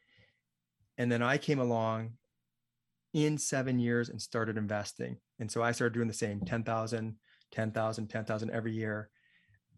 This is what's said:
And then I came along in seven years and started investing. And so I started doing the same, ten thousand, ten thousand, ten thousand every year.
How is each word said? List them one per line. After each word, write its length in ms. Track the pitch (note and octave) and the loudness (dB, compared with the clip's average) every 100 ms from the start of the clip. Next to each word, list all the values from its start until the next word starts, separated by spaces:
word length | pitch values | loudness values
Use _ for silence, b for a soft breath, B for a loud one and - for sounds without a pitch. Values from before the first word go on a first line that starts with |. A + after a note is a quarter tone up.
| b b b b _ _ _ _ _ - | b b b b _ _ _ _ _ -2
And 120 | B2 | 2
then 120 | A#2 | 4
I 140 | A#2+ C#3+ | 4 2
came 220 | - C#3+ | 2 2
along 520 | B2 A2+ A2+ A2 A2+ A#2 _ _ _ _ _ _ _ _ _ | 2 2 2 0 -4 -10 _ _ _ _ _ _ _ _ _
in 240 | D#3 D3+ D3+ | 2 2 2
seven 420 | - C3+ C3 B2 | 0 0 2 2
years 300 | A#2+ A#2+ A#2+ | 4 2 0
and 120 | G#2 | -6
started 360 | - A#2+ A2 G#2+ | -4 -2 0 0
investing. 600 | G#2 G#2+ G#2 - B2 B2 _ - | 0 -2 -4 -6 -8 -8 _ -8
And 100 | A2 | -4
so 140 | A#2+ | 0
I 80 | A#2 | 2
started 220 | A#2 A#2+ | 4 2
doing 160 | A2+ A2+ | 2 0
the 40 | |
same, 280 | G#2 A2 G#2 | 0 -2 -2
ten 220 | - A#2 | -2 -2
thousand, 520 | A2+ A2+ A2 A2+ A2 A2 b b b | 0 -2 0 -2 -4 -8 b b b
ten 200 | - A2 | -4 -2
thousand, 360 | G#2+ A2 A2 G#2+ | 0 -2 -2 -4
ten 180 | A2+ G#2+ | -4 -2
thousand 240 | G#2+ A2 | -2 -2
every 220 | A#2 A2+ | -2 -2
year. 360 | A2 A2 G#2+ G#2+ b b b b b _ | -2 -2 -4 -6 b b b b b _